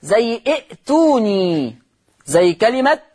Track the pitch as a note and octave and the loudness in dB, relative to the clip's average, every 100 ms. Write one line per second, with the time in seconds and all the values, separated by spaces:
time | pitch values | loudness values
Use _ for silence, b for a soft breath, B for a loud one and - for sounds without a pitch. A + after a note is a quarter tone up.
0 | D3 G3+ A#3+ A#3 B3 D4+ - - - D4 | -2 -2 0 -4 -4 -4 -6 -20 -4 0
1 | D#4+ C#4 G#3+ G3 F#3 E3 C3 A#2 _ _ | 2 2 0 -2 -2 -2 -4 -10 _ _
2 | _ _ - D3 F3+ E3+ A3 B3+ C4 D#4 | _ _ -2 2 2 2 0 0 0 -2
3 | - | -4